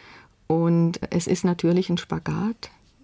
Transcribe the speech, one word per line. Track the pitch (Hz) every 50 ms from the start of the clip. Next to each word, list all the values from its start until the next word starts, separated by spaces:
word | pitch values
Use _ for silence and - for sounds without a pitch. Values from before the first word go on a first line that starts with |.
| - - - - - _ _ _ _ -
Und | 160 165 170 170 170 170 170 165 175 - - -
es | - 175 - -
ist | 185 - -
natürlich | 180 175 - - 165 175 180 190 -
ein | 175 175
Spagat, | - - 160 160 - - 156 160 185 220 233 - - - - _ _ _ _ _